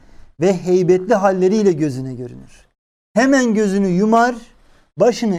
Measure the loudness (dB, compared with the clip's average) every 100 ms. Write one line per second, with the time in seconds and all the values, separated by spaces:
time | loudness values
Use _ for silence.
0 | -20 -20 -20 -2 0 0 0 0 2 0
1 | 2 0 2 2 0 2 0 0 -2 -4
2 | -10 -10 -14 -16 -20 -20 _ _ _ _
3 | _ -2 2 2 2 0 0 0 -2 0
4 | 2 2 0 -2 -14 _ _ _ _ -2
5 | 0 0 -2